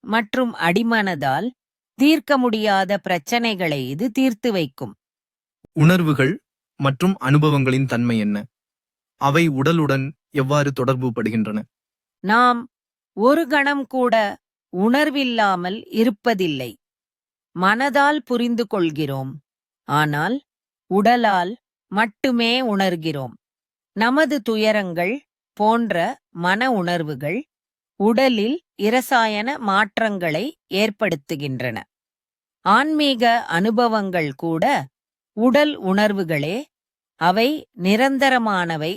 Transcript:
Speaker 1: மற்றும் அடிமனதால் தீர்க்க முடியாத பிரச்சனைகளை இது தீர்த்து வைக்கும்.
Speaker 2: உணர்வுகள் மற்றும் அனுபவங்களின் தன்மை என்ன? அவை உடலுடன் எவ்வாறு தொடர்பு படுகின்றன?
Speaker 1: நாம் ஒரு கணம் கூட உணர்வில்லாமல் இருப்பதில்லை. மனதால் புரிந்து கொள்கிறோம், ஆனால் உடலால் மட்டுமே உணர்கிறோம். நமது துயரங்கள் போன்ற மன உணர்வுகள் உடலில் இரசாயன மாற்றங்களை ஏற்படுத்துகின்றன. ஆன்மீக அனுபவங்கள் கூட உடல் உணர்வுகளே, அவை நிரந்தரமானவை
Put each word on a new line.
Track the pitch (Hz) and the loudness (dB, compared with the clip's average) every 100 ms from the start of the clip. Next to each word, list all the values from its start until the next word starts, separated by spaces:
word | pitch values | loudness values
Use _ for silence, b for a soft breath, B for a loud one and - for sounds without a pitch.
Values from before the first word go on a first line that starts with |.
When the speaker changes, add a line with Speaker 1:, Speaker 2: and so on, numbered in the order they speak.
Speaker 1:
மற்றும் | - 220 214 247 247 - | -4 -2 -2 -2 -2 0
அடிமனதால் | 165 180 233 226 196 160 139 139 226 - _ _ _ - | 0 0 0 0 0 -2 -2 -2 -4 -10 _ _ _ 0
தீர்க்க | 277 320 - 277 | 2 2 2 2
முடியாத | 247 220 214 190 190 202 | 2 0 0 0 0 -2
பிரச்சனைகளை | - 180 - 240 233 196 175 143 127 | -2 -4 -2 -2 -2 -2 -2 -2 -4
இது | 143 247 | -4 -4
தீர்த்து | 240 262 220 247 | 0 0 0 -2
வைக்கும். | 196 147 - 120 - _ _ _ _ _ _ _ - | 0 -2 -6 -14 -14 _ _ _ _ _ _ _ 4
Speaker 2:
உணர்வுகள் | 156 180 160 143 139 208 _ _ _ - | 4 6 2 2 0 -2 _ _ _ -4
மற்றும் | 139 135 180 190 | -2 0 0 0
அனுபவங்களின் | 127 147 151 143 131 131 131 | 2 4 4 2 2 0 0
தன்மை | 120 120 113 | 0 0 0
என்ன? | 104 104 - _ _ _ _ _ _ - | 0 -2 -6 _ _ _ _ _ _ -4
அவை | 139 151 170 | 0 2 2
உடலுடன் | 135 143 170 147 135 135 - _ | 2 0 2 0 0 -4 -10 _
எவ்வாறு | 147 131 147 139 | -4 0 0 0
தொடர்பு | 131 127 131 127 | 0 -2 0 -2
படுகின்றன? | 120 110 113 107 107 110 _ _ _ _ _ | -2 -2 -2 -2 -4 -8 _ _ _ _ _
Speaker 1:
நாம் | 190 220 247 240 247 _ _ _ _ - | 0 2 4 2 -6 _ _ _ _ 0
ஒரு | 233 302 294 | 2 2 2
கணம் | 294 277 285 269 | 0 0 -2 -4
கூட | 262 247 220 202 - _ _ _ | -2 2 2 0 -4 _ _ _
உணர்வில்லாமல் | 180 208 269 302 277 262 233 202 180 180 214 - | -2 0 2 0 -2 -2 0 0 0 -4 -8 -6
இருப்பதில்லை. | 220 226 202 247 214 175 139 123 101 _ _ _ _ _ _ _ 170 | 0 0 0 -2 0 -2 -4 -8 -14 _ _ _ _ _ _ _ -2
மனதால் | 190 220 277 277 285 302 | 0 2 2 2 2 0
புரிந்து | - 240 240 233 233 | -2 -2 -2 -2 -2
கொள்கிறோம், | 208 170 151 147 135 135 147 _ _ _ _ - | -2 -2 -2 -4 -6 -8 -12 _ _ _ _ -2
ஆனால் | 143 151 147 170 269 - _ _ _ - | 0 0 0 -2 -4 -8 _ _ _ -2
உடலால் | 190 214 247 226 190 175 240 _ _ _ | 2 4 4 2 0 -2 -8 _ _ _
மட்டுமே | 190 226 - 269 233 233 247 | -4 -4 -2 -2 0 0 0
உணர்கிறோம். | 254 202 190 175 160 143 127 - _ _ _ _ _ - | 0 0 0 -2 -4 -6 -8 -14 _ _ _ _ _ -2
நமது | 226 277 311 285 | 0 2 0 -2
துயரங்கள் | 208 214 214 208 185 170 175 269 - _ _ - | -2 0 2 0 -2 -4 -4 -4 -10 _ _ -2
போன்ற | 214 233 226 175 185 269 _ 170 | 0 2 0 -2 -2 -6 _ -4
மன | 175 202 262 | -2 0 0
உணர்வுகள் | 220 175 175 151 135 147 202 - _ _ _ _ - | 0 -2 -2 -4 -6 -6 -6 -8 _ _ _ _ -2
உடலில் | 202 226 262 226 214 320 - - | 0 2 2 2 -2 -4 -8 -4
இரசாயன | 202 247 247 254 220 208 226 302 | 0 0 2 2 2 0 -4 -4
மாற்றங்களை | 220 190 214 - 220 196 175 151 254 - - 190 | 0 0 0 0 -2 -2 -2 -4 -6 -10 -6 -2
ஏற்படுத்துகின்றன. | 214 208 208 156 - 139 143 131 123 113 - _ _ _ _ _ _ _ | -2 -2 -2 -4 -6 -8 -6 -6 -6 -8 -12 _ _ _ _ _ _ _
ஆன்மீக | 185 214 294 311 294 247 233 233 - | 2 4 4 0 0 2 2 2 0
அனுபவங்கள் | 170 208 220 240 220 196 180 151 135 | 0 0 2 2 0 -2 -2 -4 -4
கூட | 170 160 220 254 139 _ _ _ _ - | -4 0 0 0 -4 _ _ _ _ 0
உடல் | 240 262 302 285 | 2 4 2 -2
உணர்வுகளே, | 190 196 214 196 170 156 147 208 294 _ _ _ _ - | -2 0 0 0 -4 -4 -4 -6 -10 _ _ _ _ -2
அவை | 170 185 247 302 - - | 0 2 0 -2 -10 -4
நிரந்தரமானவை | 175 214 269 269 269 254 220 190 170 160 156 | 0 2 2 2 2 2 0 -2 -2 -4 -6